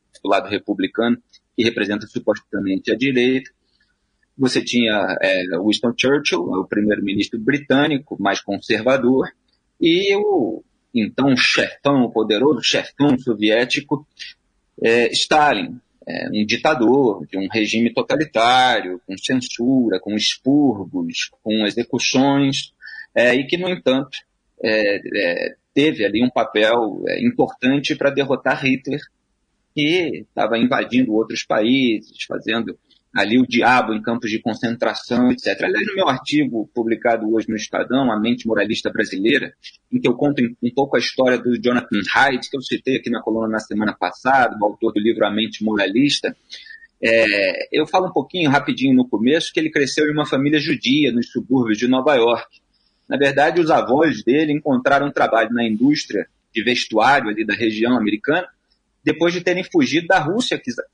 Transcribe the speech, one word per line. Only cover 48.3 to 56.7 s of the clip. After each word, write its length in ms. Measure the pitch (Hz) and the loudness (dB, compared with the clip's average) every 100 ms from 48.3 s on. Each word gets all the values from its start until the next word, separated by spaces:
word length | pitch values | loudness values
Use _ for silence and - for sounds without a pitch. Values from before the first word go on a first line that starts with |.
| 185 151 | -2 2
rapidinho 440 | 143 143 117 135 | 2 0 -2 2
no 140 | 127 123 | 4 2
começo 460 | 104 117 160 - | 0 2 2 0
que 80 | 170 | -4
ele 100 | 156 | -2
cresceu 360 | 156 131 - 151 | 0 -2 0 -2
em 60 | |
uma 120 | 151 147 | 0 -2
família 340 | 135 143 151 | 0 2 0
judia 500 | 151 123 120 147 139 | 0 -2 0 2 2
nos 180 | 117 117 | 0 -2
subúrbios 460 | 123 - 131 113 107 | -4 0 0 2 0
de 100 | 123 | 2
Nova 280 | 131 143 131 | 2 2 4
York. 440 | 117 113 - _ _ _ _ _ - | 4 0 -4 _ _ _ _ _ -6
Na 80 | 131 | 0
verdade, 460 | 139 139 156 170 | 2 4 2 2
os 100 | 160 | 2
avós 540 | 139 - 135 165 107 113 | 2 4 2 2 0 2
dele 260 | 139 160 | 2 2
encontraram 580 | 147 151 127 135 139 143 | 0 0 0 2 2 0
trabalho 440 | 151 120 113 110 | 0 2 2 0
na 120 | 120 113 | 0 -2
indústria 600 | 107 135 147 - 101 78 _ _ | 0 2 0 -2 -6 -6 _ _
de 80 | 113 | -4
vestuário 680 | 113 | 0